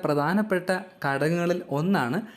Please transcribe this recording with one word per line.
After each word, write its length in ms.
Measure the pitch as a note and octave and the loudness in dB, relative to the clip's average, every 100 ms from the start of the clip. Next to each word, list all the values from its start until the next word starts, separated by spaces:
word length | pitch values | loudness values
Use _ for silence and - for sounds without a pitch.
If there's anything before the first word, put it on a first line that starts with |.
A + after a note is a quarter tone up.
പ്രധാനപ്പെട്ട 680 | D3+ D3 D3 G3+ G#3+ F#3 F3+ F#3 - - C#3+ | 0 2 2 2 2 0 0 -4 -4 -6 -2
ഘടകങ്ങളിൽ 540 | C3+ D3+ E3+ F3 F3+ - C#3 | 0 0 0 0 -2 -2 -2
ഒന്നാണ് 420 | F3 F#3 A#2+ E3+ A3 | 0 2 0 -2 -6